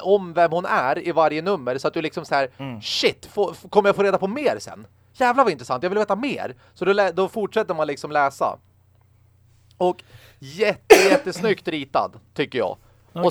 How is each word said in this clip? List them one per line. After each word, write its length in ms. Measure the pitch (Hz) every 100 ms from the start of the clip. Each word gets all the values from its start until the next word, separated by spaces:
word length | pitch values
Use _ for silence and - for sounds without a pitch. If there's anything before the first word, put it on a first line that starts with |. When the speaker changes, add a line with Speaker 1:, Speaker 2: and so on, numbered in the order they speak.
Speaker 1:
om 300 | 185 202 180
vem 200 | 165 170
hon 140 | 165 185
är 420 | 214 131 165 -
i 40 |
varje 300 | 156 156 151
nummer, 360 | 175 185 123 131
så 100 | 156
att 60 |
du 80 | 170
liksom 220 | 156 -
så 100 | 156
här, 140 | 143 131 -
Speaker 2:
Mm. 220 | 135 113
Speaker 1:
shit, 440 | - - 233 - -
få, 240 | - 185
f-, 140 | 170 190
kommer 180 | 208 202
jag 80 | 185
få 60 |
reda 160 | 202 165
på 80 | 190
mer 320 | 262 277 107
sen? 280 | - 90 - _ _
Jävlar 320 | - 247 247
vad 80 | 233
intressant, 300 | 143 123 127
jag 80 | 180
vill 80 | 202
veta 180 | 214 202
mer. 380 | 277 147 95 - -
Så 100 | -
då 80 | 180
lä-, 200 | 202 190
då 160 | 170 185
fortsätter 460 | 226 196 220 180
man 120 | 160 151
liksom 240 | 143 151
läsa. 460 | 147 139 - 127 - _ _ _ _ _ _ _ _ _ _ _ -
Och 280 | 180 175 - - - -
jätte-, 560 | 135 165 214 - - 403
<coughs> 60 | 196
jättesnyggt 580 | 185 185 170 214 185 -
ritad, 440 | 156 135 139 95 104 _
tycker 240 | - 135 123
jag. 180 | 92 - - _ _
Och 80 | 170
Speaker 2:
Okej. 60 | 175